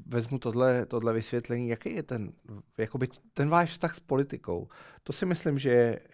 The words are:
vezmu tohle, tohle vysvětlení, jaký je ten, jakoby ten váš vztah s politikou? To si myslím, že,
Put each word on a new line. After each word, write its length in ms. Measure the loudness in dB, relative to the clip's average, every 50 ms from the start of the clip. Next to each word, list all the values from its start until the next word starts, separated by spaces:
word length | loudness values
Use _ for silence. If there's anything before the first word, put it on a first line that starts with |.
| -10
vezmu 320 | -4 -2 -2 -2 -2 -4 -4
tohle, 480 | -4 -2 0 4 4 4 4 2 0
tohle 260 | -2 -2 -2 0 0 0
vysvětlení, 560 | 0 -2 -2 -4 -4 -2 -2 -4 -2 -2 -2
jaký 260 | -4 -4 -4 -6 -6
je 80 | -6 -6
ten, 300 | -6 -6 -6 -6 -8 -10 -14 _ -18 -18 -18 -18 _ _ -4
jakoby 300 | -4 -4 -2 -4 -4 -4 -6 -12 _ _ _
ten 140 | 0 2 4
váš 220 | 6 6 4 4
vztah 240 | 0 -2 -4 -4 -4
s 60 | -6
politikou? 680 | -4 -2 0 0 0 -2 -4 -10 -6 -6 -6 -6 -6 -10 -16 -20 -20 -20 -20 -16 _
To 100 | -10 -6
si 140 | -4 -2
myslím, 320 | -2 -2 0 0 -2 -2 0
že, 400 | 2 4 6 6 6 6 2 -2 -6 -14